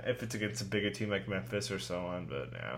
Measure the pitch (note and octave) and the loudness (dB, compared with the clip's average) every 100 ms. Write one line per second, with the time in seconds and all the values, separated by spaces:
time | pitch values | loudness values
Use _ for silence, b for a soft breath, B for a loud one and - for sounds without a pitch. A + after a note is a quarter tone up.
0 | - - A2+ G#2+ G#2+ - G2 G#2 G2+ F#2+ | 2 0 0 0 0 0 2 4 4 2
1 | G#2+ G2 G2 F#2+ F#2 G#2 - F#2+ - F2+ | 2 2 2 -2 0 0 0 -2 0 0
2 | F2+ F2+ E2 C#2 B1 G1+ G1+ | 0 -2 -2 -2 -4 -4 -4